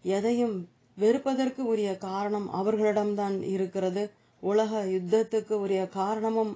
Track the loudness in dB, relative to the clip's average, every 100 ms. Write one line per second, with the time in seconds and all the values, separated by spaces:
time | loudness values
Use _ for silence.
0 | 0 0 2 2 0 -2 -8 _ _ 0
1 | 2 4 2 0 0 -2 -2 0 0 -2
2 | -4 -4 -2 -2 -4 -2 0 2 2 2
3 | 0 0 -2 -2 -2 -2 -2 -2 -2 -2
4 | -6 _ _ _ 0 2 2 0 -2 -2
5 | 2 2 4 -2 -2 -2 0 0 0 -2
6 | -2 0 0 0 -2